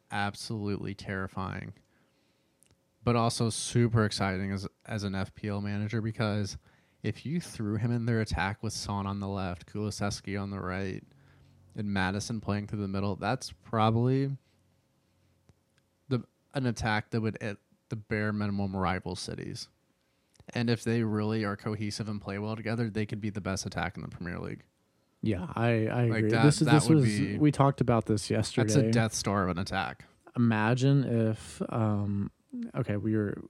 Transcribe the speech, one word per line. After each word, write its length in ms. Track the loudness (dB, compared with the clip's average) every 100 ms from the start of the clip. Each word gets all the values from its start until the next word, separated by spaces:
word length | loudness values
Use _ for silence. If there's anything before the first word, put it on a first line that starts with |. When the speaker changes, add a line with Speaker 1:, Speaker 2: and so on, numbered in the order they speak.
| -8
Speaker 1:
absolutely 800 | -2 -2 -4 -8 -4 -4 -4 -4
terrifying, 760 | -8 -8 -6 -6 -6 -6 -6 -10 -14 _ _ _ _ _ _ _ _ _ _ _ _ 2
but 100 | 4
also 340 | 2 2 0
super 540 | -2 0 2 4 4
exciting 480 | 4 2 0 0 -2
as, 160 | -4 -6 -12 -8
as 200 | -6 -4
an 100 | -4
F 180 | -6 -6
P 120 | -6
L 140 | -4
manager, 400 | -4 -4 -4 -2
because 560 | -4 -2 0 0 -2 -8 -18 _ _ _
if 240 | -6 -6 -4
you 140 | -4
threw 380 | -6 -6 -4 -2
him 160 | 0
in 120 | 0 0
their 140 | 0
attack 420 | 0 0 0 -2
with 120 | -6
Son 340 | -6 -4 -2 -2
on 140 | -4
the 80 | -4
left, 360 | -4 -4 -6 -8
Kulusevski 680 | -6 -4 -2 -4 -4 -6 -6
on 120 | -4
the 80 | -6
right, 420 | -4 -4 -4 -8 -12 _ -20 -20 -20 -20 -14 -8
and 160 | -2
Maddison 480 | 0 2 0 -4 -4
playing 260 | -2 -2 -2
through 140 | -4
the 80 | -2
middle, 260 | -2 -2 -2
that's 380 | -2 -2 -6 -16
probably 720 | -4 2 4 4 4 2 0 -4 _ _ _ _ _ _ _ _ _ _ _ _ _ _ _ _ -4
the, 140 | -4 -4 _ _
an 120 | -4 -2
attack 460 | 0 0 0 0
that 100 | -2
would 160 | -2 -4
at 160 | -8 -10 _ _ -12
the 60 | -10
bare 380 | -4 -2 0
minimum 420 | 0 0 0 -2 0
rival 400 | 0 0 -4 -8
Cities. 520 | -8 -8 -8 -10 -14 _ _ _ _ _ _ -20 -8
And 160 | -2 0
if 140 | 0
they 200 | 0 0
really 400 | 2 0 0 0 -2
are 100 | -2
cohesive 540 | -4 -4 -4 -4 -6
and 120 | -6
play 160 | -6 -6
well 160 | -6 -4
together, 340 | -2 0 0
they 160 | 0 -2
could 160 | -2
be 80 | -4
the 120 | -4
best 240 | -4 -4 -4
attack 300 | -4 -4 -4
in 60 |
the 60 | -10
Premier 300 | -8 -8 -6
League. 240 | -8 -10 -16 _ _ _ _ _
Speaker 2:
Yeah, 260 | -2 -2 -4 0
I, 320 | 2 2 2
I 180 | 2 2
Speaker 1:
Like, 100 | 2
Speaker 2:
agree. 100 | 4
Speaker 1:
that, 120 | 6
Speaker 2:
This 180 | 6 6
is, 40 | 6
Speaker 1:
that 60 |
Speaker 2:
this 160 | 6 8
Speaker 1:
would 80 | 6
Speaker 2:
was, 80 | 6
Speaker 1:
be, 320 | 4 0 4
Speaker 2:
we 140 | 4
talked 280 | 6 4 4
about 260 | 2 2 2
this 200 | 0 2
Speaker 1:
that's 300 | 0 0 0
a 40 |
Speaker 2:
yesterday. 300 | 4 4 6
Speaker 1:
Death 220 | 4 2
Star 300 | 0 0 2
of 60 | 2
an 100 | 0
attack. 460 | -2 -2 -4 -6 -18 _ -6 2
Speaker 2:
Imagine 680 | 2 4 2 4 4 4
if, 580 | 4 2 2 0 -6 -10 -4
um, 640 | 0 2 0 0 -2 -4 -8 _ -10 -6 -4
okay, 220 | -2 -2
we 180 | 0 0
were 220 | 0 -4